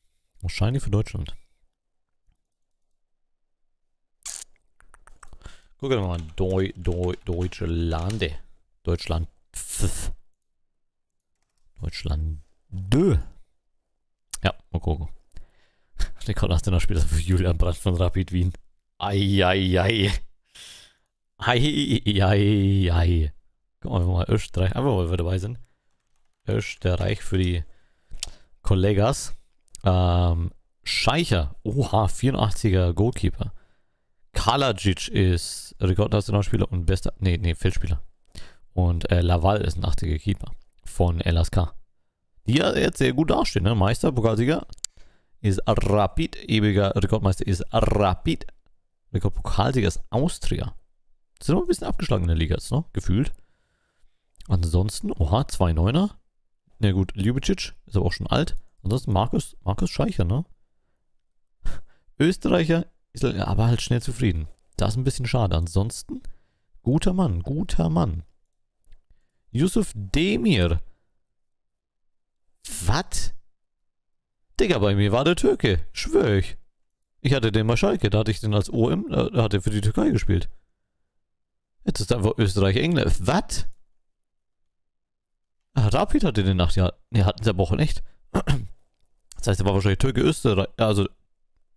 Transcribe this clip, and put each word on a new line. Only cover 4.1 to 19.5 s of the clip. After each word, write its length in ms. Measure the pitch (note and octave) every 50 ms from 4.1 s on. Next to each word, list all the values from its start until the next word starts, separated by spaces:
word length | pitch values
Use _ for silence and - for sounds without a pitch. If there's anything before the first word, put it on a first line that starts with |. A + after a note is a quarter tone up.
| _ _ - - - - - - - _ _ _ _ _ - - - - - - - - - - - - - - - - - _ _ _
Gucken 220 | - C#3 C3 A2+
wir 80 | G2 F#2
mal. 140 | F2 F2 E2 D#2 - -
Deu-, 360 | F#2+ F#2 F#2 F#2+ F#2+ F#2+ - -
Deu-, 400 | F2 F2+ F2 F2 F2+ F2+ F2+ - -
Deutschlande. 1080 | - F2 E2+ F2+ F2+ - - F2 E2 E2+ E2 E2+ E2+ E2 E2 E2+ F#2+ A2 G#2+ F#2 D2+ D2 - - - - - _ _ _ _ -
Deutschland. 440 | - F2 E2+ - - E2 E2 D#2+ - - _ _ _
Pfiff. 600 | - - - - - - - F#2 - - - - - - - _ _ _ _ _ _ _ _ _ _ _ _ _ _ _ _ _ _ _ _ _ _ _ _ _ _ _ _ _ _ -
Deutschland. 600 | - - - - - - D2 D2+ D#2 D#2+ D#2 D2+ - _ _ _ _ _
Dö. 480 | - F#2+ F#2 F#2+ A2+ C#3+ F#3 G3 A#2+ - - - - - - _ _ _ _ _ _ _ _ _ _ _ _ _ _ _ _ _ - - -
Ja, 100 | F#2+ - - - _
Mokoko. 400 | - E2 - - D#2 D2+ D#2 - - - _ _ - - - - _ _ _
<laughs> 640 | _ _ _ _ _ - - - - - - - -
Der 80 | G#2+
Konrad 280 | - - G2 E2+ E2 - - F2+ F2
spielt 220 | - - - D#2+ D2+
für 160 | D2+ D#2 D#2+
Julian 380 | D#2+ E2+ F#2 F2+ F2 F2+ E2+ E2
Brandt 180 | - F2+ E2
von 200 | - - G2+ F2+
Rapid 360 | E2+ F#2 F2 - G#2 F#2 -
Wien. 220 | F2+ F2+ F2+ F#2 F2 - - - _ _ _ _ _ -
Ei, 480 | - G2+ G2+ G2 G2+ G2 G2+ G2 F#2
ei, 360 | F2+